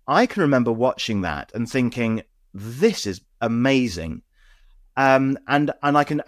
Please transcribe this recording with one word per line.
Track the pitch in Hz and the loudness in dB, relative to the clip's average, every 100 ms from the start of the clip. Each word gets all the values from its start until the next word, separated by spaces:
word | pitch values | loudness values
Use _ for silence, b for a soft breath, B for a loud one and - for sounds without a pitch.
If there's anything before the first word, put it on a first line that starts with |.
| - | -2
I | 160 247 | 2 2
can | 208 | 0
remember | 151 131 117 | 2 2 2
watching | 113 127 - - 101 | 0 0 -2 -4 -2
that | 87 73 - | -2 -6 -8
and | 110 117 | -8 -4
thinking, | 131 120 123 113 113 - _ _ | -2 -2 -2 -2 -4 -8 _ _
"This | 98 110 123 220 - 101 | -14 -12 0 0 2 -4
is | 92 - _ | -8 -12 _
amazing." | 117 117 131 135 120 85 80 - - _ _ _ - - _ 131 | -2 0 2 2 0 -4 -8 -10 -14 _ _ _ -20 -20 _ 0
Um, | 135 135 135 139 - | 4 4 2 -2 0
and, | 143 147 - | 0 0 0
and | 143 147 | 2 2
I | |
can | 143 151 | 2 -2